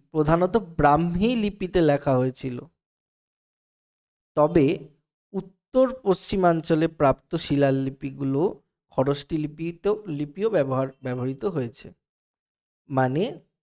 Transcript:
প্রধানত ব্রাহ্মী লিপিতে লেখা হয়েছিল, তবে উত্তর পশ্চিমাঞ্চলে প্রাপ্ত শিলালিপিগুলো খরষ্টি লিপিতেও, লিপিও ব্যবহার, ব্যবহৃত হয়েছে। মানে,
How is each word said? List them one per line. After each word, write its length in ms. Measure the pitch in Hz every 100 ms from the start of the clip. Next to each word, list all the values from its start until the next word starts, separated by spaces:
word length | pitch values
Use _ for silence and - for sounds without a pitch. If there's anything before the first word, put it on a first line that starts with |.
| _
প্রধানত 460 | 156 151 170 180 226
ব্রাহ্মী 760 | 170 165 143 151 175 175 226 233
লিপিতে 460 | 208 202 185 185
লেখা 360 | 151 143 147 127
হয়েছিল, 440 | 131 - 131 123 143 _ _ _ _ _ _ _ _ _ _ _ _ _ _ _ _ 151
তবে 520 | 151 170 139 185 - _ _ _ _ 196 - _ _
উত্তর 320 | 254 262 262
পশ্চিমাঞ্চলে 840 | 196 180 - 196 175 165 156 160 160
প্রাপ্ত 480 | - 139 131 _ 165
শিলালিপিগুলো 1300 | - 143 139 135 135 135 139 139 135 139 190 - _ _ _
খরষ্টি 480 | - 135 143 - 156
লিপিতেও, 680 | 151 156 165 170 202 214 180
লিপিও 440 | 143 147 185 220
ব্যবহার, 380 | 180 135 131 135 -
ব্যবহৃত 440 | 127 127 131 135 202
হয়েছে। 480 | 151 117 - - - _ _ _ _ _ _ _ _ -
মানে, 500 | 131 131 147 240 - _ _